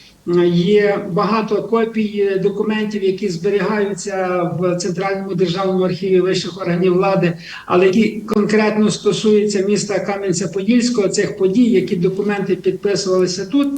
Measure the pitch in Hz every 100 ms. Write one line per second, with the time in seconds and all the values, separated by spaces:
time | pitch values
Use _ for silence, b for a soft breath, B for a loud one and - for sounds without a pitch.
0 | B _ 170 175 175 175 190 208 202 196
1 | - 175 202 220 214 202 - 226 226 220
2 | 208 202 196 190 202 202 214 214 208 208
3 | 190 190 202 165 196 196 185 208 202 196
4 | 208 190 180 180 160 151 180 175 202 175
5 | 196 196 196 175 180 185 190 185 185 -
6 | 190 185 180 175 180 - 170 170 185 175
7 | 196 175 165 160 B B - 180 185 220
8 | 214 - - 214 196 214 214 214 208 -
9 | 208 175 220 208 196 202 196 202 - 190
10 | 202 196 196 170 190 196 190 240 240 214
11 | 190 202 185 - 190 208 233 190 - 185
12 | 185 202 202 202 190 180 185 180 202 190
13 | 185 185 180 196 190 277 285